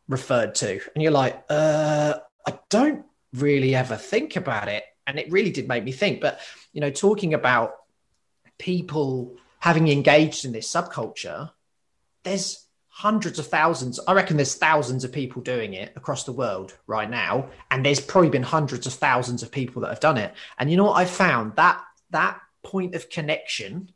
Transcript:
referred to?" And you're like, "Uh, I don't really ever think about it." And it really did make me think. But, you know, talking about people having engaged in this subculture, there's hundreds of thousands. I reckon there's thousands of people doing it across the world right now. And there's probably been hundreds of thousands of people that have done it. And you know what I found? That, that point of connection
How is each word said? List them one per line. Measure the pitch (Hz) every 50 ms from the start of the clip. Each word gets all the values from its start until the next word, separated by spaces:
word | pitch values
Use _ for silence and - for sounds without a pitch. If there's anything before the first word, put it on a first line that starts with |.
| _ -
referred | 131 131 - - 131 120 110 107 -
to?" | - 123 104 95 - - - -
And | 151 156
you're | 156
like, | 151 135 135 123 - - - -
"Uh, | 147 151 156 156 151 156 156 151 151 151 151 151 147 - - - _ _ - 185
I | - - _ -
don't | - 220 269 302 285 - - _ _ _ _ _ -
really | 123 143 147 143 139 131 131 131
ever | 127 127 127 113
think | 104 - - - 233 302 311 -
about | 185 185 - 117 104 104 98
it." | 104 107 - - _ _ -
And | 139 139 151
it | - 151
really | 170 196 220 175
did | 127 139 110 127
make | 123 120 104
me | 131
think. | 127 - 208 190 123 -
But, | 151 143 - - - - - - - _ -
you | 151
know, | 147 143
talking | 139 - - 196 214 208 190 160 156
about | 143 - 127 127 120 117 - - - _ _ _ _ _ _ _ _ _ _ _ _ _ _ _ -
people | - 185 180 180 147 - 147 156 143 135 131 127 120 - - - _ _ _ -
having | - 170 165 160 160 156
engaged | 143 143 135 151 143 156 156 151 - - -
in | 131
this | 113 110 110 -
subculture, | - 170 - - - 143 113 101 - - - 87 78 87 147 160 _ _ _ _ _ _ _ _ _ _ _ _ _ _ -
there's | 180 196 190 - - - - _ _ _ _ _ _
hundreds | - - - 208 220 214 - 170 - 156
of | 147 -
thousands. | - 151 156 170 165 127 127 127 123 - - -
I | 190
reckon | 196 185 190 160 147
there's | 139 - -
thousands | - 165 156 160 151 135 123 131 127 131
of | 123
people | - 151 135 123 - 123
doing | - 127 127 120 110 101 95
it | 92 101 - - 131
across | - - 139 131 -
the | 139
world | 120 131 123 110 98 95 95 - - _ _ -
right | 107 110 107 104
now. | 123 120 95 85 104 131 131 - - - - -
And | 131 131 131
there's | 143 143 135
probably | - - - 190 175 147
been | 120 131
hundreds | 127 - - 156 151 131 131 120 - 131
of | -
thousands | - 156 139 127 123 120 120 123 120 117
of | -
people | - 139 127 - - -
that | 110 -
have | - -
done | - 156 147 113
it. | 101 - - - - - - -
And | 127 147
you | 170 185
know | 202
what | 208 - 175
I | 185
found? | 180 - - 190 170 135 117 110 110 104 -
That, | 156 175 - - - - _ _ _ _
that | 170 156 175 190 - - - _ _ _ -
point | - - 190 185 180 180
of | 165 - -
connection | - 170 156 147 156 - - - - - 104 95 113 180 196 - _